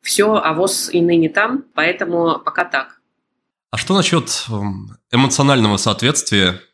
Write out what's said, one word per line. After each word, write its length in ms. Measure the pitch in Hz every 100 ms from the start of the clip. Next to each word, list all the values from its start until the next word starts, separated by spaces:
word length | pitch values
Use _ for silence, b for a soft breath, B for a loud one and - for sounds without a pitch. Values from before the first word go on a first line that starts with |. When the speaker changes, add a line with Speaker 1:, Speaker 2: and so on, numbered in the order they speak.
Speaker 1:
Всё, 340 | - - 208 214
а 180 | 160
ВОЗ 360 | 156 190 190 -
и 80 | 175
ныне 260 | 170 170 160
там, 380 | 196 220 262 - -
поэтому 640 | 160 175 180 170 165 156 -
пока 180 | 165
так. 380 | 165 139 131 - _ _ _ _ _ _ _
Speaker 2:
А 80 | 110
что 160 | -
насчёт, 360 | 190 - 165 117 - -
эм, 420 | 107 101 98 101 - _
эмоционального 640 | 120 135 135 139 135 107 101
соответствия 880 | 113 98 120 156 - 104 92 92 -